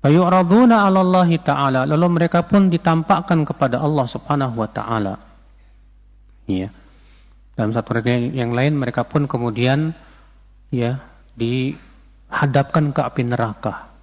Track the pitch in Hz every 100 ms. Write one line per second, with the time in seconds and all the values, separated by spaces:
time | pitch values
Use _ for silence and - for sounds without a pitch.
0 | 143 160 175 185 175 214 247 226 202 190
1 | 185 185 175 165 - 139 139 131 139 151
2 | 175 170 165 175 175 202 190 165 170 165
3 | 156 175 - 170 147 - 135 123 151 151
4 | 123 - - 143 131 117 107 104 107 113
5 | 98 101 - - _ - - - - -
6 | - - - - - 95 98 - - -
7 | - - - _ _ - 110 117 - 113
8 | 117 123 123 143 117 120 139 147 123 123
9 | 117 151 139 123 120 107 123 139 156 160
10 | - - _ _ - _ _ 123 120 135
11 | - - _ - 117 127 131 - - -
12 | - _ _ - 147 139 139 165 147 139
13 | 123 - 120 120 113 104 107 - - -